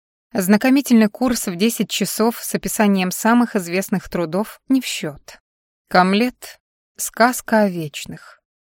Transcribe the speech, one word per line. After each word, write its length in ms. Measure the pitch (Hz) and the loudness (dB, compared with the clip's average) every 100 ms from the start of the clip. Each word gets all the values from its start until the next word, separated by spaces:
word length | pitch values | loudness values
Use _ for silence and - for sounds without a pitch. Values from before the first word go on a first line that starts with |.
| _ _ _ | _ _ _
Ознакомительный 800 | 226 180 208 262 269 - 233 214 | -4 2 4 4 2 4 4 4
курс 380 | - 254 240 - | 2 -2 -2 -4
в 100 | 170 | -2
десять 320 | 226 - 208 | 0 0 -4
часов 500 | - 190 - 226 226 | -4 -4 0 -2 -2
с 140 | - 202 | -6 -6
описанием 560 | 190 - 208 196 185 | -4 0 2 2 0
самых 460 | - 220 240 233 208 | -2 2 2 2 -2
известных 500 | 170 180 196 185 - | -4 -4 -2 -4 -4
трудов 540 | 185 165 180 214 - - | -4 -2 -4 -4 -8 -2
не 100 | 262 | 0
в 60 | - | -2
счёт. 540 | - 160 139 - - _ _ _ _ - | -8 -8 -12 -20 -20 _ _ _ _ 0
Камлет — 680 | 180 185 202 247 - - - _ _ _ - | 2 4 2 0 -4 -18 -20 _ _ _ -12
сказка 680 | - - 233 240 - 220 | -6 2 2 2 0 2
о 60 | 202 | 2
вечных. 720 | 175 156 - - - - - _ _ _ | -2 -8 -10 -14 -16 -18 -20 _ _ _